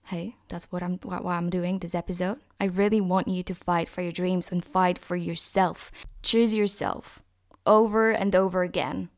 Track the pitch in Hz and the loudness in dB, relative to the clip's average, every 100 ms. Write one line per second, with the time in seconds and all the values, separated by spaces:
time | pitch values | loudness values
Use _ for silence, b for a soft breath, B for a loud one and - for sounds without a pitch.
0 | - 175 180 - _ 175 - 180 180 180 | -10 -8 -8 -12 _ -12 -8 -6 -4 -6
1 | - 180 185 175 175 180 175 190 175 175 | -6 -6 -4 -2 -2 -2 -2 -4 -4 -4
2 | 170 180 185 240 _ _ 196 180 208 214 | -2 -2 -2 -4 _ _ -2 2 4 4
3 | 185 185 - 185 180 180 - 175 165 - | 2 0 0 -4 -4 -6 -2 0 -2 -4
4 | 175 170 180 180 175 180 - 185 180 180 | -6 -2 0 0 0 -4 -2 2 2 0
5 | - 180 170 165 - 196 180 160 - B | -4 -6 -4 -2 2 2 2 0 -16 B
6 | B - - 226 233 214 202 - 98 92 | B -6 0 4 4 2 0 0 -2 -4
7 | - - _ _ _ _ - 214 226 220 | -10 -20 _ _ _ _ 4 6 6 4
8 | 220 220 202 185 190 185 180 180 131 185 | 2 2 2 2 2 0 -2 -2 -4 -6
9 | 180 | -10